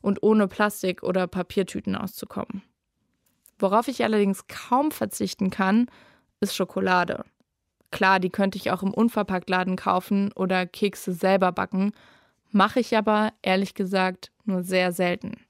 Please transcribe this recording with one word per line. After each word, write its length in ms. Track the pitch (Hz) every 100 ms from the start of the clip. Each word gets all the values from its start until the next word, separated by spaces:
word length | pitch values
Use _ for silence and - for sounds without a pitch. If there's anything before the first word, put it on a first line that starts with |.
und 200 | 196 196
ohne 260 | 208 214 196
Plastik- 540 | - 208 - 185 180
oder 240 | - 185 180
Papiertüten 720 | 185 175 - 185 - - 185
auszukommen. 640 | 185 - - - - 196 - _ _ _ _ _ _ _ _ _
Worauf 300 | 190 208 240
ich 160 | 254
allerdings 440 | 226 214 202 190 -
kaum 440 | - - 247 302
verzichten 580 | - 208 - 196 - 190
kann, 380 | - 190 214 247 - - _ _ _
ist 140 | 202 -
Schokolade. 680 | 180 - 190 180 175 - - _ _ _ _ _ _
Klar, 300 | - 190 190
die 100 | 185
könnte 300 | - 196 190
ich 100 | -
auch 140 | 185
im 100 | 190
Unverpacktladen 840 | - 226 226 196 185 - 185 185 185
kaufen 540 | - 185 - 196 202
oder 340 | - 190 185 180
Kekse 460 | - 208 - -
selber 380 | 175 190 196 180
backen, 400 | 175 185 190 196 - - _ _ _ _
mache 280 | 202 202 254
ich 160 | 226 220
aber, 380 | 214 214 214 -
ehrlich 320 | - 190 196
gesagt, 580 | - 190 190 185 185 - _ -
nur 160 | 185
sehr 300 | 180 185 180
selten. 460 | 170 180 180 - - _